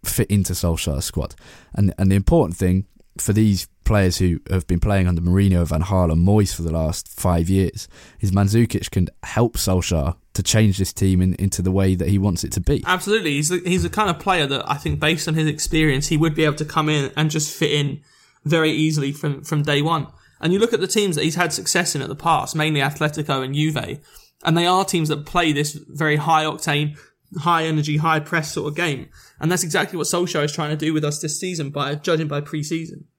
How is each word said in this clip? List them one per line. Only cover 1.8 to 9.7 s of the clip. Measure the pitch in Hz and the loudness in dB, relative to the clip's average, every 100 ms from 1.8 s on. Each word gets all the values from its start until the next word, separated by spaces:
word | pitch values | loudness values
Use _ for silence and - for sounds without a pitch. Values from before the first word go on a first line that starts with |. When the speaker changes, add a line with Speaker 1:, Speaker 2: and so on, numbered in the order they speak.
| 101 - | 0 2
Speaker 1:
and | 95 | 2
the | 98 | 4
important | 98 170 101 85 | 4 4 4 2
thing | 92 92 98 _ - - | 2 2 0 _ -20 -8
for | - | 0
these | 104 110 95 - _ | 4 4 4 -2 _
players | - 107 95 87 | 2 4 4 2
who | 92 80 - | 0 0 -2
have | 95 - | -4 0
been | 87 | 0
playing | - 98 90 | 2 2 2
under | 87 | 2
Mourinho, | 85 92 98 90 82 | 2 4 4 2 2
Van | 78 | 0
Gaal | 90 95 87 | 0 2 2
and | 80 90 | 4 4
Moyes | 107 101 - | 4 2 -2
for | |
the | 82 | -4
last | 80 78 80 - | -2 -2 -4 -10
five | - 95 85 85 | -4 0 0 2
years | 95 92 - - - - - | 2 2 -2 -16 -20 -20 -6
is | 101 | 0
Mandzukic | 92 98 113 117 - - | 2 4 4 2 0 -4
can | - 87 - | -2 -2 -4
help | - - 117 - | -6 0 0 0
Solskjaer | - | 0